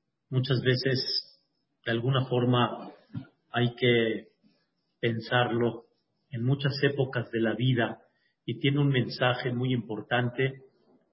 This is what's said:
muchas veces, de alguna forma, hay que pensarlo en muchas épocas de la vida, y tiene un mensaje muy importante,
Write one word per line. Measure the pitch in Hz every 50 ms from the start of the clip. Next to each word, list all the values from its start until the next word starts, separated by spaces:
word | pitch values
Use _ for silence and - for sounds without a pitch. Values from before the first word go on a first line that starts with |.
| _ _ _ _ _ _
muchas | 135 127 - - 127 113
veces, | - - - - - 135 127 127 - - - - - - _ _ _ _ _ _ _ _ _ _ _
de | 117
alguna | 117 117 113 135 135 127 131
forma, | - 123 123 120 120 120 120 120 110 - - - - - - _ _ - - - - _ _ _ _
hay | - 120 120 123 -
que | - 131 123 120 117 113 113 110 98 - - _ _ _ _ _ _ _ _ _ _ _ _ _ _
pensarlo | - 117 113 113 - - 127 123 120 107 113 117 120 117 - - - _ _ _ _ _ _ _ _ _
en | - 113 120
muchas | 127 139 139 139 139 - -
épocas | 143 139 - - 127 - - 123 113 -
de | - 113
la | 113 110
vida, | 107 - 127 131 123 113 113 107 - - _ _ _ _ _ _ _ _ _
y | - 120 -
tiene | - 139 139 147
un | 143 143
mensaje | 131 123 113 - - - 135 123 123 - - 127
muy | 120 120 127 127
importante, | 127 120 107 - 107 104 - - 123 120 123 117 - - 131 135 135 - - _ _ _ _ _ _ _ _ _